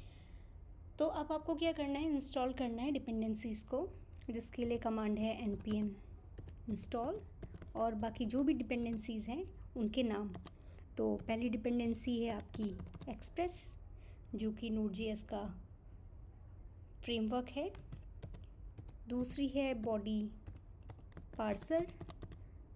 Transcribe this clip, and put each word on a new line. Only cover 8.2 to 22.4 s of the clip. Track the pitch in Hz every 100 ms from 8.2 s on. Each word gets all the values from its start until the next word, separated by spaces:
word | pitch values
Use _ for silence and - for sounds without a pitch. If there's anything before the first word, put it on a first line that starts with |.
| 226
जो | 247
भी | 285
डिपेंडेंसीज़ | 262 226 240 233 226 220 220 214
हैं | 269 381 - - 254
उनके | 214 240
नाम। | 240 202 208 - - - - - - -
तो | 220 202
पहली | - 226 240
डिपेंडेंसी | 220 240 240 233 220 - 233
है | 226
आपकी | 208 - - 208 185 - - -
एक्सप्रेस, | 214 - - 359 - - - - - - - - 214
जो | 220
कि | 214 233
नोट | 220 214
जे | 185 220
एस | 214
का | - 208 202 180 - - - - - - - - - - - - - -
फ्रेमवर्क | - 233 220 247 247
है। | 285 349 - - - - - - - - - - - - - -
दूसरी | 247 247 - 277
है | 262 269
बॉडी | 247 220 214 208 214 214 - - - - - - - - - - -
पार्सर, | 214 202 - 320 349 - - - - -